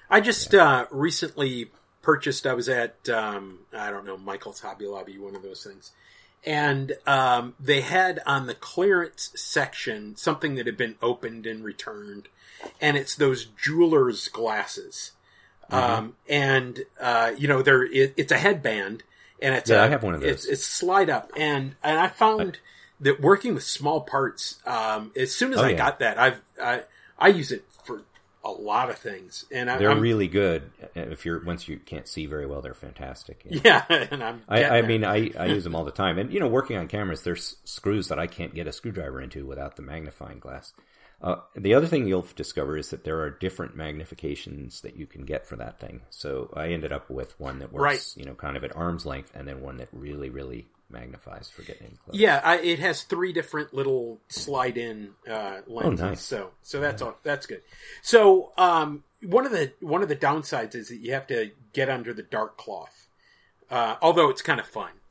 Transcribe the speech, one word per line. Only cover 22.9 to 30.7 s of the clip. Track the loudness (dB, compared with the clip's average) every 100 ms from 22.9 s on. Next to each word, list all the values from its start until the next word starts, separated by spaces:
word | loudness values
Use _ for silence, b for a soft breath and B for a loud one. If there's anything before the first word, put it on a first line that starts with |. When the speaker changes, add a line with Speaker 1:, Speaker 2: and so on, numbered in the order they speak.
| -2
Speaker 1:
that | 0 4
working | 6 6 4
with | -2
small | -4 -4 -2 -2
parts, | -2 -2 -2 -4 -10 -10 -6
um, | -2 -2 -4 -4 -4
as | -2
soon | 0 0
as | 2
Speaker 2:
Oh, |
Speaker 1:
I | 2
Speaker 2:
yeah. | 4
Speaker 1:
got | 0 2
that, | 0 4
I've, | 4 4 -6 -6
I, | -2 -2 -6 b b 6
I | 6
use | 6 2
it | -8 -10 -18 -12
for | -12 -14 _ _ _
a | -10
lot | -8 0 0 0
of | -4
things, | -10 -12 -14 -16 -8
and | -4 -2
I, | 4
Speaker 2:
They're | 6
Speaker 1:
I'm | 6
Speaker 2:
really | 6 4 2
good. | 4 2 2 -4